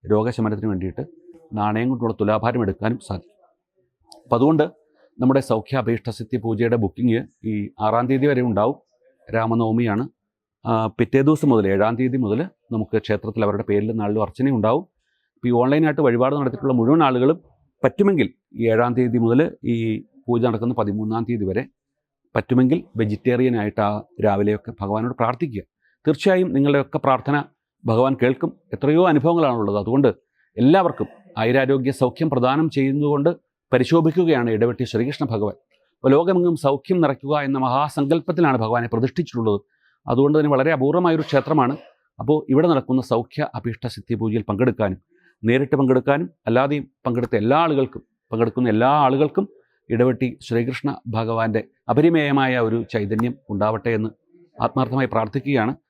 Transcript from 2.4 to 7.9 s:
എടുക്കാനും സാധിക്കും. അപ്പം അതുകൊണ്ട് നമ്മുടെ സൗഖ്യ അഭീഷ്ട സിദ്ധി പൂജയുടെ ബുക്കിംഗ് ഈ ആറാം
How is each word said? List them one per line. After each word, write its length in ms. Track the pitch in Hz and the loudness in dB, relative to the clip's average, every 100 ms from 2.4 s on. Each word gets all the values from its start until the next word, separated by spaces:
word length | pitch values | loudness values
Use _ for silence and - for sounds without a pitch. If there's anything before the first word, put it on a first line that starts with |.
| 113 120 | 0 -2
എടുക്കാനും 380 | 104 90 107 120 - | -2 -2 -4 -6 -8
സാധിക്കും. 500 | 92 - _ _ _ _ _ _ _ _ - | -12 -12 _ _ _ _ _ _ _ _ -20
അപ്പം 120 | _ 120 | _ 2
അതുകൊണ്ട് 280 | 139 160 156 _ _ _ _ - | 4 4 0 _ _ _ _ -2
നമ്മുടെ 200 | 127 135 | 2 2
സൗഖ്യ 380 | - 113 - 135 | 0 -4 -2 -4
അഭീഷ്ട 320 | 117 117 - | -2 -4 -6
സിദ്ധി 280 | 110 107 123 | -12 -8 -6
പൂജയുടെ 380 | 113 107 117 117 | -4 -2 0 0
ബുക്കിംഗ് 720 | 101 - 123 113 - _ 110 | -2 -2 0 0 -4 _ -8
ഈ 220 | 107 101 - | -6 -8 -4
ആറാം 260 | 107 | -2